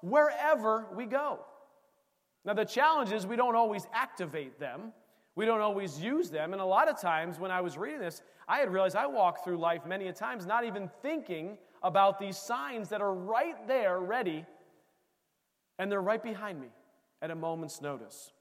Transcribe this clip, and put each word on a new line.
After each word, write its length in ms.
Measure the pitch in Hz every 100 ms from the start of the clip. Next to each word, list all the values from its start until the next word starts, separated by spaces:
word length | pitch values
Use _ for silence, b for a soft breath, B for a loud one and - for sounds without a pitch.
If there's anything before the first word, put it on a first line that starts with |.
wherever 840 | 170 269 302 262 294 302 220 220 214
we 140 | 190 240
go. 380 | 262 294 214 - - - _ _ _ _ _ _ _
Now, 80 | 190
the 120 | 208
challenge 480 | 214 240 294 320 226
is 140 | 214 190
we 100 | 233
don't 200 | 247 233
always 300 | 226 208 -
activate 680 | 220 254 - 175 156 135 127
them. 340 | 143 127 220 - _ b b
We 120 | - 214
don't 140 | 226
always 380 | 214 202 190 143
use 320 | 196 294 349
them. 220 | 156 156
And 80 | 196
a 60 | 190
lot 220 | 196 311
of 120 | 285
times 380 | 180 160 170 160
when 120 | 190
I 100 | 185
was 160 | 180 143
reading 220 | 220 302
this, 220 | 180 160 B B B
I 120 | 240
had 120 | 262
realized 260 | 185 190 185
I 100 | 277
walked 380 | 262 185 175
through 120 | - 175
life 300 | 170 170 160
many 220 | 190 190
a 40 |
times 340 | 170 226 247 175
not 180 | 226
even 260 | 233 254 294 -
thinking 560 | 277 320 - 170 170 208 B B
about 360 | 180 180 196 196
these 180 | 202 185
signs 540 | - 240 285 240 196
that 100 | 208
are 120 | 202
right 540 | 190 185 226 320 330 214
there, 320 | 262 202 180
ready, 460 | 185 240 208 156 170 - - _ _ _ _ _ _ _ _ _ _ -
and 120 | 196
they're 100 | 202
right 220 | 185 220
behind 380 | 226 202 208 170
me 80 | 127 107 _ _ _ _
at 100 | 160
a 40 |
moment's 460 | 165 160 165 160 -
notice. 520 | 147 135 - - - _